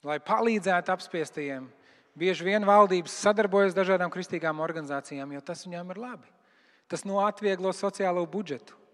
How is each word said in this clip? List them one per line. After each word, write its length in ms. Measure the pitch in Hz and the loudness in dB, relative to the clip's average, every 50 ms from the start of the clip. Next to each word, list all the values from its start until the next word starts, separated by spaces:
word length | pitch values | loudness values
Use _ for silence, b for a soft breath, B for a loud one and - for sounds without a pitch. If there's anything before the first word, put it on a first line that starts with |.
| - | -6
lai 140 | 143 151 147 - | -6 -6 -6 -2
palīdzētu 640 | - 208 220 226 233 226 208 175 196 185 175 175 - | 0 0 2 2 2 2 2 2 2 0 0 2 0
apspiestajiem. 760 | 185 185 - - - 175 156 143 - 156 147 139 139 131 131 127 - b b b b b b b _ | -4 -4 -4 -8 -6 -6 -6 -4 -6 -8 -6 -6 -6 -8 -10 -14 -18 b b b b b b b _
Bieži 320 | 147 160 185 185 156 170 | -2 -2 0 0 0 -2
vien 160 | 185 202 214 | 0 0 2
valdības 520 | 208 196 202 208 208 196 185 180 165 - - - - | 4 8 10 10 10 8 6 0 -2 -4 -8 0 2
sadarbojas 500 | 208 214 208 214 202 180 202 202 196 170 | 2 4 4 2 4 4 4 4 4 4
dažādām 360 | 185 190 180 190 180 180 170 - | 2 2 2 2 2 2 -2 -4
kristīgām 460 | - 180 - - 170 165 160 156 156 | -8 -8 -6 -6 -4 -2 -2 -2 -2
organizācijām, 720 | 160 165 160 165 151 139 143 139 139 - 147 139 139 143 143 | -4 -4 -4 -6 -6 -6 -6 -6 -6 -8 -10 -10 -10 -10 -12
jo 60 | 143 | -12
tas 220 | 139 - 170 156 - | -10 -10 -12 -12 -10
viņām 220 | 185 175 170 175 180 | -12 -12 -12 -10 -10
ir 80 | 185 196 | -12 -12
labi. 300 | 240 247 240 185 - _ _ _ b b b b b b b b b | -12 -14 -14 -16 -20 _ _ _ b b b b b b b b b
Tas, 160 | b - 160 | b -10 -8
nu, 140 | - 196 196 202 | -6 -2 0 2
atvieglo 540 | 196 208 202 - 214 202 190 180 185 190 180 | 2 0 0 0 -2 -2 0 0 0 -2 -2
sociālo 480 | - - 202 190 - 196 185 175 180 175 160 | 0 -4 -4 -2 0 0 0 0 0 -2 -2
budžetu. 460 | 156 202 208 165 143 120 - - - - - _ | -4 -8 -6 -6 -10 -10 -12 -18 -20 -20 -20 _